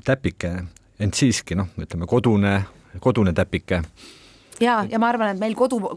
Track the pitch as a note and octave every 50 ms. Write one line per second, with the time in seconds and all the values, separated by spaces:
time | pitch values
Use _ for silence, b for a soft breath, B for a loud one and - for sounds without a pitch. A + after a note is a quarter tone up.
0 | - - - - - E2+ - - - F2 F2 F#2 F2+ F2 - - _ _ _ -
1 | G#2 G2 - - C#3+ B2 A2+ - - - E2+ F#2+ F#2+ E2+ - - - - - E2+
2 | F2 - A#2+ A#2+ G#2 B2 G#2+ G2+ G2+ G2+ G2 G2 G2 B B B B B B F#2
3 | - B2+ - A#2+ G#2 F#2 E2 - F2+ - - E2+ - - F#2 F2 D#2+ - - B
4 | B B B B B B B B B B B B A#3 A#3+ A#3+ G#3+ G3 G#3 A3+ A3
5 | A3+ A#3 A#3+ A#3 A3 G3+ G3 F#3 G#3 A3+ G#3+ A3+ B3+ B3+ C4 A3+ F#3+ - -